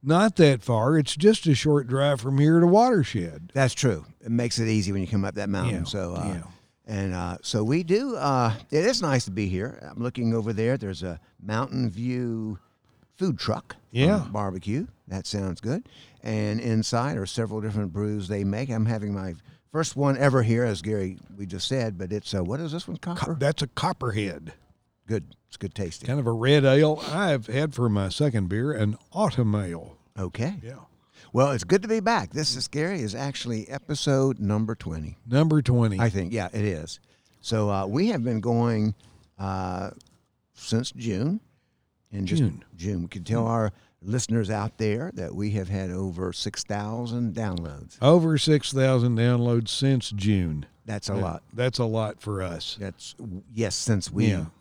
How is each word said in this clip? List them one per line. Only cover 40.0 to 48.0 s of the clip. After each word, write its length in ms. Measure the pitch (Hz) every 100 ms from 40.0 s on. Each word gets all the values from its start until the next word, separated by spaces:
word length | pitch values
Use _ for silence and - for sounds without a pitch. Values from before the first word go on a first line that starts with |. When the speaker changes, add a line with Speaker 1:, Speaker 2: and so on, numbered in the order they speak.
| - _ _ _ _
Speaker 2:
since 380 | _ - 113 127
June. 500 | - 113 92 131 208 _ _ _ _ _ _ _
In 120 | 101 92
just 160 | 165
Speaker 1:
June. 220 | 120 76 - 87
Speaker 2:
June. 240 | 87 95
We 40 | 85
can 140 | 101 87
tell 160 | 113
Speaker 1:
Hmm. 60 | 113
Speaker 2:
our 200 | 117 107 - _ _
listeners 480 | 90 123 - 113 98
out 280 | 107 101 -
there 340 | 110 104 151 -
that 200 | 87 -
we 160 | 104
have 160 | 101 90
had 240 | 98 92
over 400 | 90 95 87 92
six 320 | 90 107 -
thousand 720 | - 104 104 117 120 120 117 95
downloads. 600 | 110 87 85 71 - -